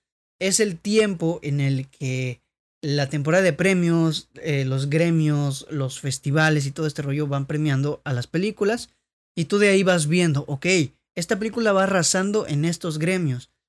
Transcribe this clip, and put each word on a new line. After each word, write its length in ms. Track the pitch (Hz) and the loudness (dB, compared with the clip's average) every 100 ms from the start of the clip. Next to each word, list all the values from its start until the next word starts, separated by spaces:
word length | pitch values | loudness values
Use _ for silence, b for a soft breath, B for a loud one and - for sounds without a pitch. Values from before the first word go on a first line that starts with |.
| _ _ _ - | _ _ _ -6
es 200 | 190 196 | 0 2
el 200 | 214 165 | 0 -2
tiempo 600 | 202 220 214 170 165 170 | 0 2 2 0 -2 -2
en 160 | 147 143 | -2 0
el 300 | 139 135 131 | 0 -2 -4
que 520 | - 135 127 127 120 _ _ _ _ | -8 -6 -4 -6 -8 _ _ _ _
la 280 | 151 143 135 | -4 -2 -2
temporada 340 | 151 143 180 | -2 2 2
de 100 | 190 | 4
premios, 760 | 143 185 185 170 165 165 151 - - | 2 2 2 4 4 2 0 -8 -10
eh, 300 | 165 139 131 | -4 -2 0
los 240 | 131 143 | -2 0
gremios, 760 | 156 170 165 151 147 143 135 - | 2 2 2 2 2 0 -4 -8
los 300 | 151 131 - | -6 -6 -6
festivales 680 | 143 131 143 151 156 151 139 | -8 -6 -2 2 2 2 -2
y 60 | |
todo 160 | 156 156 | -4 -6
este 140 | 151 | -4
rollo 260 | 143 143 147 | -4 -4 -2
van 180 | 139 139 | -4 -4
premiando 560 | 151 151 135 143 - 151 | -2 0 0 -2 -4 -4
a 80 | |
las 140 | 123 117 | -6 -4
películas, 640 | 165 208 208 202 233 - _ _ _ _ - | -4 -4 -2 -2 -2 -6 _ _ _ _ -8
y 100 | 165 | -2
tú 140 | 202 | 2
de 100 | 208 | 4
ahí 140 | 196 | 4
vas 240 | 185 175 147 | 4 2 2
viendo, 380 | 180 170 139 147 | 2 2 0 -2
ok, 180 | 139 175 185 131 _ _ | -4 2 2 0 _ _
esta 240 | - 170 196 | -8 -4 -4
película 360 | 220 233 220 | -4 -2 2
va 100 | 196 | 2
arrasando 640 | 190 190 160 185 196 208 - | 2 2 2 0 0 -2 -2
en 180 | 143 160 | -2 -2
estos 320 | 170 175 151 | -2 -6 -4
gremios, 540 | 165 185 156 123 - _ | -2 0 -2 -4 -8 _